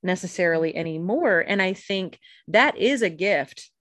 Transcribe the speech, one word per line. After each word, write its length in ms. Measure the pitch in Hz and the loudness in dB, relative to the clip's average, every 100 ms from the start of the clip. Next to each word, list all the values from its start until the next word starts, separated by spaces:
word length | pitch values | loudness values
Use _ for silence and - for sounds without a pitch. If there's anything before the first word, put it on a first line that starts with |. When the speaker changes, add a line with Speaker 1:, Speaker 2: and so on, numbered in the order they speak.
Speaker 1:
necessarily 680 | 180 180 180 - 175 165 165 | -4 -2 -4 0 2 2 0
Speaker 2:
Mm-hmm. 80 | - | -2
Speaker 1:
anymore. 640 | 165 160 175 269 240 175 - | -6 -6 -2 0 2 2 2
And 120 | 196 | 0
I 120 | 185 | 0
think 460 | 196 - 196 185 - - _ - | -2 -4 -4 -6 -10 -20 _ 0
that 280 | 208 294 - | 4 4 2
is 260 | 240 269 | 0 2
a 80 | 196 | -2
gift 600 | 160 196 156 131 - - _ | -2 0 0 -2 -10 -20 _